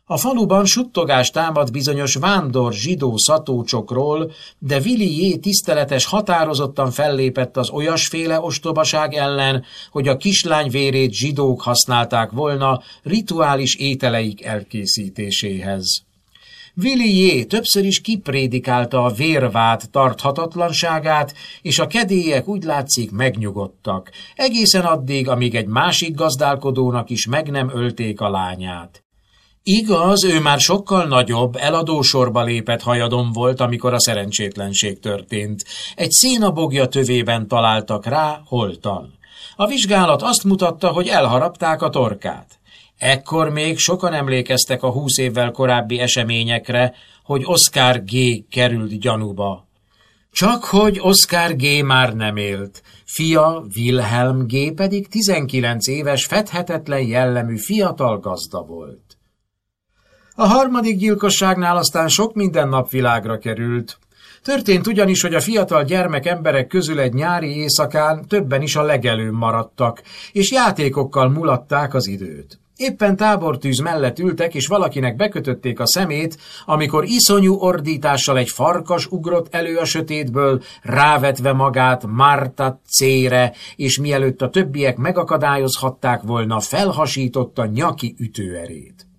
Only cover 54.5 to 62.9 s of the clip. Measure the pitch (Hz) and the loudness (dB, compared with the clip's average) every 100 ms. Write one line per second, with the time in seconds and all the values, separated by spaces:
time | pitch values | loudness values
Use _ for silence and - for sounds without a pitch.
54.5 | 131 143 156 196 202 196 220 208 175 135 | 0 -2 -2 -2 -2 -4 -2 0 0 0
55.5 | 131 120 117 104 143 143 139 - 190 208 | -2 -2 -2 -2 -2 0 0 0 0 -2
56.5 | 175 175 160 151 139 123 120 127 123 117 | -4 -4 -6 -4 -2 0 0 0 0 -2
57.5 | 110 - 208 185 160 127 104 101 90 - | -6 -2 0 0 0 -2 -2 -4 -8 -8
58.5 | 92 80 85 85 98 _ _ _ _ _ | -10 -10 -14 -16 -20 _ _ _ _ _
59.5 | _ _ _ _ _ _ _ _ - 208 | _ _ _ _ _ _ _ _ 0 4
60.5 | 247 269 247 226 196 214 208 202 185 190 | 6 4 2 0 0 0 2 2 4 4
61.5 | 180 175 175 - 170 160 - 226 220 190 | 4 2 2 2 0 0 2 0 0 0
62.5 | 156 139 131 127 | 2 2 0 0